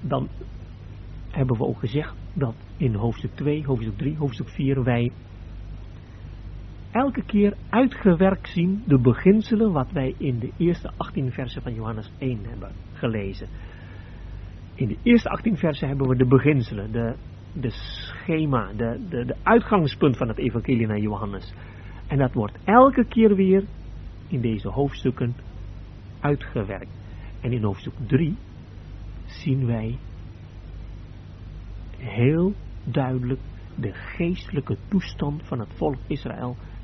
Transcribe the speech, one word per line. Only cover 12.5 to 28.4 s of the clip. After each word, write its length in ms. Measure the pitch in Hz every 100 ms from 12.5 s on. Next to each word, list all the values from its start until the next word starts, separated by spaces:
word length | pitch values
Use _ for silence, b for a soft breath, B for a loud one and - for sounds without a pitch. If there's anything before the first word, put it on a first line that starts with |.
| 95 98 - -
gelezen. 560 | - 131 110 98 98 107 B B B B B B B B B B B -
In 140 | - 120
de 80 | -
eerste 260 | 233 240 -
achttien 280 | - 226 180
versen 320 | 170 139 143
hebben 200 | 139 135
we 80 | 123
de 100 | 127
beginselen, 680 | 131 135 147 113 101 104
de, 240 | 113 117 127 - - -
de 180 | - 123
schema, 1000 | - - - - - - 160 156 127 95 107
de, 240 | 117 123 185
de, 160 | 82
de 120 | 123 -
uitgangspunt 720 | - 233 - 202 147 - 147 117
van 120 | 120
het 100 | 107
evangelie 480 | 135 117 104 123 110
naar 140 | 104
Johannes. 540 | 107 101 104 98 - B B B B B B
En 120 | 139
dat 160 | 127
wordt 240 | 123 104 -
elke 400 | - 233 269 262
keer 300 | 233 226 220
weer 300 | 196 190 190 196 - - - - - -
in 120 | 135
deze 280 | 117 110 98
hoofdstukken 680 | 107 139 - 131 123 120 120 - - - - - - - -
uitgewerkt. 720 | 143 143 - - 101 95 - - B B B B
En 120 | 123
in 100 | 120
hoofdstuk 320 | 104 95 - - 117
drie 300 | 131 160 190